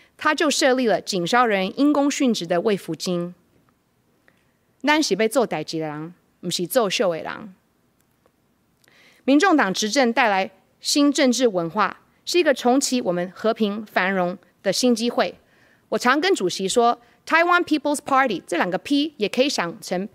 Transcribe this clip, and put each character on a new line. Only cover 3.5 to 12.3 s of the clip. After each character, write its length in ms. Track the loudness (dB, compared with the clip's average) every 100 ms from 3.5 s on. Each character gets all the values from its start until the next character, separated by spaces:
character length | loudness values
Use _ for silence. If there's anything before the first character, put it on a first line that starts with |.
| _ _ _ _ _ _ _ _ _ _ _ _ _
咱 200 | 0 2
是 120 | 2
要 140 | 0 0
做 180 | 2 0
代 160 | -4
志 160 | -6 -6
的 80 | -6
人， 280 | -8 -12 -16 _ _
不 100 | -8
是 160 | -6 -2
作 220 | 0 0
秀 220 | 0 -2
的 100 | -2
人。 320 | -8 -12 -14 -20 _ _ _ _ _ _ _ _ _ _ _ _ _ _ _ _
民 140 | 2 4
众 160 | 6
党 200 | 4 2
执 160 | 0 0
政 200 | 2 2
带 180 | 2 2
来 220 | 2 -2 _ _ _
新 320 | -2 2 2
政 180 | 4 2
治 160 | 2 0
文 220 | 0 -2
化， 320 | -2 -2 -4 _ _
是 140 | -2